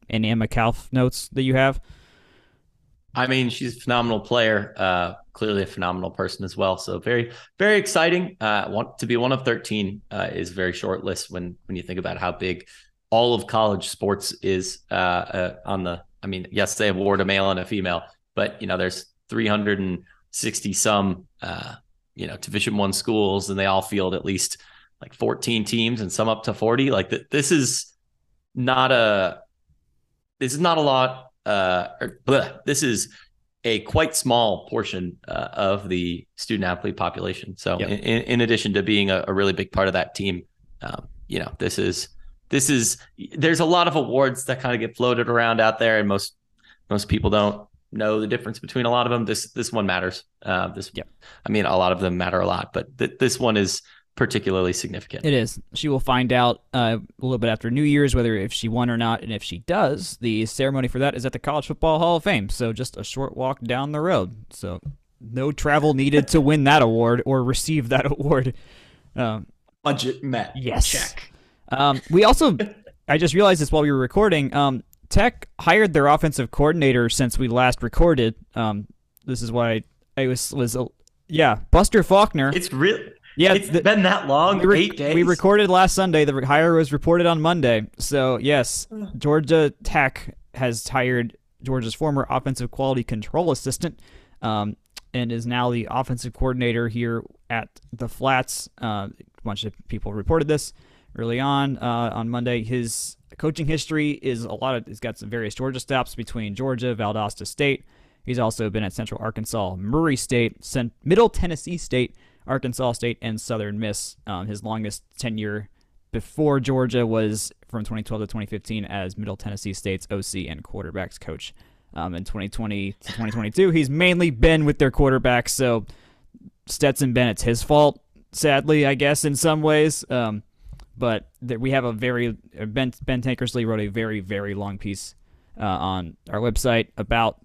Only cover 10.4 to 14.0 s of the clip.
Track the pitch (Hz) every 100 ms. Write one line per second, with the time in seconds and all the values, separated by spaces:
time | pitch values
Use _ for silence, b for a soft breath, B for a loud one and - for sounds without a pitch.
10.4 | 87 90 92 90 104 92 95 90 - 92
11.4 | 87 87 - 92 - 92 90 87 90 87
12.4 | 92 85 - B B _ - 113 120 117
13.4 | 107 110 107 98 - -